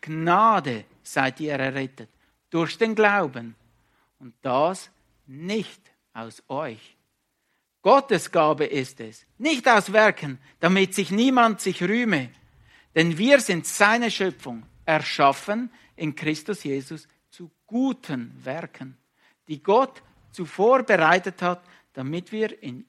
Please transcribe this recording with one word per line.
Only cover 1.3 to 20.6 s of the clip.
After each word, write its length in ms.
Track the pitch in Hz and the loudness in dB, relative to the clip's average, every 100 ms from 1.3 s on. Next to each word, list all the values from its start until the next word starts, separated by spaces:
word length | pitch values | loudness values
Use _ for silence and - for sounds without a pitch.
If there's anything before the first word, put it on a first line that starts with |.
| - | -4
ihr 140 | 151 | -6
errettet, 560 | 139 131 135 131 - 113 _ _ _ _ | -4 -4 -6 -8 -12 -20 _ _ _ _
durch 280 | 165 165 - | -4 -4 -2
den 180 | 226 220 | -2 2
Glauben, 600 | 208 202 156 127 117 113 _ _ _ _ _ _ | 2 2 -2 -8 -14 -18 _ _ _ _ _ _
und 120 | 127 - | -20 -12
das 480 | 135 127 160 185 - _ _ _ - | -2 0 0 -2 -12 _ _ _ -20
nicht 520 | 135 175 220 175 - _ _ _ | -14 -6 -6 -6 -12 _ _ _
aus 320 | 113 113 - - | -16 -16 -18 -10
euch. 480 | 139 151 110 - _ _ _ _ _ _ _ _ _ | -8 -8 -12 -20 _ _ _ _ _ _ _ _ _
Gottes 500 | 185 269 269 185 - | 4 6 6 0 0
Gabe 340 | 165 151 147 147 | 2 2 2 -2
ist 340 | 143 127 - | -4 -6 -10
es, 260 | 110 - _ - | -18 -18 _ -6
nicht 280 | 285 269 254 | -4 0 4
aus 280 | 214 185 | 2 4
Werken, 460 | 214 214 - 147 131 _ _ | 4 4 2 -6 -10 _ _
damit 340 | 165 190 190 | 2 4 2
sich 160 | 196 185 | 0 -2
niemand 520 | 202 262 254 226 208 | 0 2 4 2 0
sich 200 | 190 175 | -6 -4
rühme. 480 | 175 226 240 160 123 - _ _ _ _ _ 160 | -4 -2 0 -2 -4 -12 _ _ _ _ _ 0
Denn 220 | 170 160 | 0 2
wir 220 | 233 285 | 4 4
sind 260 | 226 170 - | 4 -4 -4
seine 460 | - 208 233 233 | 2 2 4 0
Schöpfung, 520 | - 190 - 135 117 - _ - | -2 -4 -6 -10 -12 -14 _ -2
erschaffen 880 | 156 - - 139 135 - 214 247 - _ - | -2 -2 2 4 2 -2 -6 -6 -12 _ -8
in 200 | 156 143 | -8 -6
Christus 500 | 156 156 - 196 147 | -6 -6 -6 -8 -6
Jesus 420 | 139 131 160 - _ _ | -8 -8 -16 -18 _ _
zu 200 | - 170 _ _ | -20 -20 _ _
guten 720 | 226 269 - - 131 120 127 | -4 -2 -4 -8 -8 -8 -12
Werken, 540 | 127 151 - - 135 131 _ _ _ _ - | -10 -10 -12 -16 -18 -18 _ _ _ _ -14
die 160 | 147 | -6
Gott 380 | 190 220 262 - _ _ _ | 2 2 2 -4 _ _ _
zuvor 500 | - 160 - | -14 -10 0